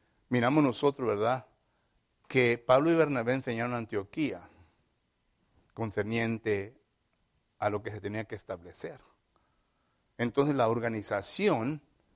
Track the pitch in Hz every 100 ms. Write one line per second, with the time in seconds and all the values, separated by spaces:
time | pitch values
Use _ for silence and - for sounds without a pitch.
0 | _ _ - 123 120 156 139 113 143 139
1 | 117 104 113 127 - _ _ _ _ _
2 | _ _ - 127 123 117 - 131 160 165
3 | 151 131 113 131 131 113 120 123 113 104
4 | 98 156 143 90 - - _ _ _ _
5 | _ _ _ _ _ _ _ - 110 104
6 | 104 117 113 113 110 101 101 - _ _
7 | _ _ _ _ _ - 104 104 107 104
8 | 101 110 107 107 - 90 85 - 165 135
9 | _ _ _ _ _ _ _ _ _ _
10 | _ - 117 139 147 139 113 117 113 110
11 | - 104 - - 202 131 120 151 _ _
12 | _